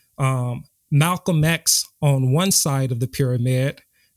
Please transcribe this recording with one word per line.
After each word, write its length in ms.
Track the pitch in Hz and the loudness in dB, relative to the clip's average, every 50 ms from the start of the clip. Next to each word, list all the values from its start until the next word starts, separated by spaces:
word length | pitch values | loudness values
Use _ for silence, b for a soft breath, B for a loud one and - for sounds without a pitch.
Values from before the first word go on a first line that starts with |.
| b b b | b b b
Um, 460 | - 139 131 131 127 123 123 120 - - _ _ _ _ - | -4 -2 -2 -2 -2 -4 -6 -6 -8 -12 _ _ _ _ 0
Malcolm 520 | 156 143 156 170 180 170 - 202 170 151 151 | 2 2 2 2 0 -2 -2 0 0 2 2
X 420 | 160 165 160 - - - - - - _ - | 2 0 0 0 0 -2 -2 -2 -6 _ -2
on 320 | 156 147 139 135 131 127 131 | 0 0 2 2 2 2 2
one 180 | 160 185 196 | 2 2 2
side 400 | 185 - - 156 139 135 135 127 | 0 0 0 0 0 -2 -2 -2
of 80 | 127 117 | -2 -4
the 80 | 131 | -4
pyramid, 720 | 127 - - 139 123 127 123 120 127 127 127 131 143 - - _ _ b b b b b | -6 -2 -2 -2 -2 0 -2 0 0 0 0 0 -2 -4 -8 _ _ b b b b b